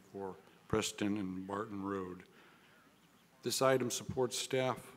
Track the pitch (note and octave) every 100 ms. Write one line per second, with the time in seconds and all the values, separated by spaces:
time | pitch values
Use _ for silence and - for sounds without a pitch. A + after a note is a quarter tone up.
0 | - G2+ G2 F2+ - - - A2 G2+ -
1 | G#2 G#2 F#2 F#2 F#2+ G2+ A2 G2+ G2 G2
2 | F2+ F2+ - - - - - - - -
3 | - - - - A#2+ - C3 C3 A#2+ -
4 | G#2+ C3 B2 - - C3 B2+ A2 -